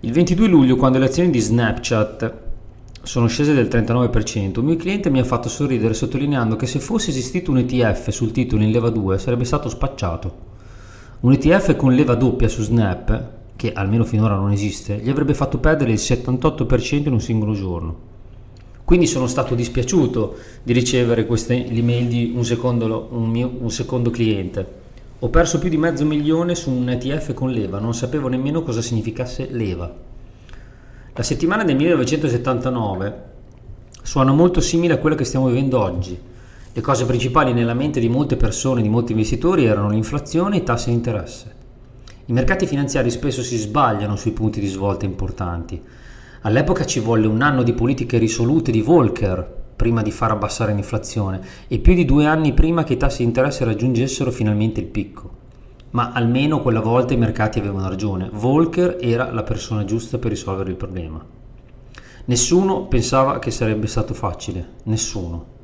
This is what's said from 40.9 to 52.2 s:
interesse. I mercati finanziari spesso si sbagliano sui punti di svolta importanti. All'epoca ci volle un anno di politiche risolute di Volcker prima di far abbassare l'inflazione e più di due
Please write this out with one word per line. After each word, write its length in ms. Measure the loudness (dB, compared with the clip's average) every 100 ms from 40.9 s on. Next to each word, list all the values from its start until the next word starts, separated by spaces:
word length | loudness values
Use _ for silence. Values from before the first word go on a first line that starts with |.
| 0
interesse. 580 | 0 -4 -6 -14 -18 -20 -20 -20 -20 -20 -20 -20 -2
I 60 |
mercati 340 | 0 2 2 0
finanziari 440 | 0 0 0 0
spesso 320 | 0 -4 -4
si 140 | -4 -4
sbagliano 580 | -2 0 2 0 -4 -2
sui 160 | -4
punti 260 | -2 -2 -2
di 80 | -4
svolta 380 | -2 -2 -2
importanti. 760 | -4 -4 -6 -6 -6 -6 -8 -12 -14 -20 -20 -20 -20 -8
All'epoca 400 | 0 2 2 0
ci 140 | 0 -2
volle 280 | 2 2 4
un 160 | 2
anno 200 | 2 2
di 100 | 0
politiche 460 | 2 0 0 0 2
risolute 540 | 2 0 2 2 2
di 80 | 0
Volcker 800 | 4 4 4 2 -2 -2 -6 -10 -14 -2
prima 260 | 0 2
di 80 | -2
far 200 | -2 -2
abbassare 420 | 0 -4 -2 -2
l'inflazione 680 | -2 -2 -6 -4 -4 -4 -4 -8 -18 -6
e 100 | 4
più 160 | 6
di 100 | 6
due 220 | 6 6